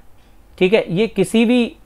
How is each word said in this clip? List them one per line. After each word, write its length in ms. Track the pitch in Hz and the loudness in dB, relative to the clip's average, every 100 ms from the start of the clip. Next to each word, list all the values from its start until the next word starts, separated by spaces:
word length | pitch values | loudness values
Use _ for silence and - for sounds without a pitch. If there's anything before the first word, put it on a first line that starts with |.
| - - - - - - | -20 -20 -20 -20 -20 -2
ठीक 140 | 185 | 0
है। 220 | 214 - | 0 0
ये 120 | 170 226 | -2 -2
किसी 380 | - 180 226 | -2 -2 0
भी 320 | 226 247 226 - | 2 2 -2 -6